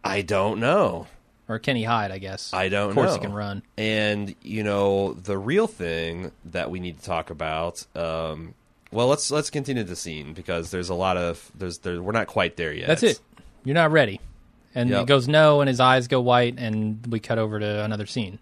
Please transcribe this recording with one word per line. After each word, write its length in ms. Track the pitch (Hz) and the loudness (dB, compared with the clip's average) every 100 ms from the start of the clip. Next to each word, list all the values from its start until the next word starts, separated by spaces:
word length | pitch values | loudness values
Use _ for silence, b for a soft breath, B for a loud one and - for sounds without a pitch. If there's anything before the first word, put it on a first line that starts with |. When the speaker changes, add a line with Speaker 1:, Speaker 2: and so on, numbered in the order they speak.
Speaker 1:
I 200 | 101 98 | -2 -4
don't 360 | 90 101 101 104 | 0 0 2 0
know. 460 | 120 190 139 85 - - _ _ - | 2 2 2 -2 -12 -20 _ _ -10
Speaker 2:
Or 100 | 110 | -6
can 180 | - 123 | -2 -2
he 80 | |
hide, 260 | 110 117 101 | 0 0 0
I 80 | 95 | -6
guess? 340 | 95 95 - | -10 -10 -6
Speaker 1:
I 160 | 92 95 | -2 0
don't 220 | 101 101 | 2 2
Speaker 2:
Of 40 | 107 | 2
course 140 | 156 | 2
Speaker 1:
know. 40 | |
Speaker 2:
he 60 | 143 | 0
can 120 | 98 | -2
run. 300 | 101 101 101 - - | -6 -6 -8 -10 -4
Speaker 1:
And, 560 | 110 107 107 104 101 - | -2 0 0 0 -4 -10
you 220 | - 107 | -8 -4
know, 480 | 104 101 101 98 98 | 0 2 2 2 0
the 240 | 65 92 98 | -4 -4 -4
real 280 | 101 180 220 | 0 2 0
thing 680 | - 87 82 82 85 92 - 85 | -4 -4 -2 -4 -6 -10 -14 -8
that 240 | 87 82 | -6 -4
we 100 | 92 | -6
need 180 | 87 78 | -8 -10
to 60 | |
talk 260 | - 82 78 | -6 -6 -6
about, 560 | 76 80 78 85 - - - | -8 -4 -4 -4 -6 -14 -6
um, 580 | 82 80 80 78 82 - _ _ _ | -4 -4 -6 -8 -14 -18 _ _ _
well, 140 | 107 123 | -2 0
let's, 220 | 147 - | 0 0
let's 200 | 147 151 | -2 -2
continue 320 | 151 131 127 | -6 -4 -4
the 120 | 95 87 | -4 -8
scene 360 | 85 78 71 | -8 -10 -10
because 360 | 80 92 85 82 | -12 -6 -6 -4
there's 160 | 92 87 | -6 -4
a 40 | |
lot 220 | 87 95 90 | 0 0 0
of, 340 | 87 82 - | -2 -4 -12
there's, 240 | - 92 82 | -10 -10 -8
there, 240 | 92 87 | -8 -6
we're 100 | 92 | -2
not 140 | 113 101 | -2 0
quite 300 | 110 90 - | 0 0 -2
there 160 | 80 | -6
yet. 160 | 78 85 | -4 0
Speaker 2:
That's 140 | 160 | 2
it. 160 | 233 - _ - - _ | 4 2 _ -20 -20 _
You're 100 | 127 | -2
not 160 | 156 160 | 2 4
ready. 280 | 156 117 98 - - - _ _ | 6 4 0 -12 -20 -20 _ _
And 160 | 127 120 | -2 2
Speaker 1:
Yep. 80 | 101 | 2
Speaker 2:
he 40 | 123 | 4
goes, 220 | 139 123 | 4 6
"No," 320 | 151 156 147 | 6 8 8
and 80 | 139 | 4
his 120 | 123 | 4
eyes 260 | 127 131 123 | 6 6 4
go 120 | 131 | 2
white, 340 | 123 123 120 123 | 4 4 4 0
and 460 | 117 110 107 107 120 | -2 0 -2 -4 -4
we 100 | 113 | -4
cut 180 | - 113 | -2 -2
over 200 | 110 107 | 0 -2
to 260 | 104 104 | -2 -2
another 220 | 107 107 101 | -2 -4 -4
scene. 320 | 127 98 98 | -4 -6 -10